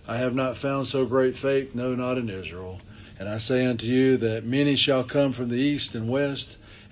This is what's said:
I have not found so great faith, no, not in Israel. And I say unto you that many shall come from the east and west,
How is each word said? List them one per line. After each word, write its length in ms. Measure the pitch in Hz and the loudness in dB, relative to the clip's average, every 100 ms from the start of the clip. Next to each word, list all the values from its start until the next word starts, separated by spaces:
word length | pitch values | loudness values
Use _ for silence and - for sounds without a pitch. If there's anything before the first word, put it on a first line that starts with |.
| - | -8
I 100 | 117 | -2
have 180 | 127 127 | -2 0
not 220 | 131 117 | -2 -2
found 300 | 139 139 123 | -2 -2 -2
so 180 | 135 123 | 0 2
great 300 | 131 127 127 | 4 2 2
faith, 380 | 139 139 135 | 0 0 0
no, 220 | 120 127 123 | -4 -2 -2
not 240 | 127 127 | -2 -2
in 100 | 113 | -4
Israel. 500 | 95 85 90 92 92 - - - - | -6 -8 -10 -12 -12 -16 -20 -20 -12
And 80 | 98 | -8
I 120 | 110 | -6
say 260 | 113 127 127 | 0 2 2
unto 220 | 117 113 | 0 2
you 300 | 127 131 127 | 4 6 4
that 280 | 113 113 110 | 2 -2 0
many 300 | 135 143 135 | 2 2 4
shall 280 | 143 131 | 4 2
come 300 | 127 143 139 | 2 2 2
from 160 | 120 120 | 0 -2
the 80 | 120 | 0
east 380 | 143 147 - 117 | 0 0 -4 -4
and 120 | 113 | -2
west, 500 | 135 143 131 - - - - - | 0 0 -2 -10 -16 -20 -20 -14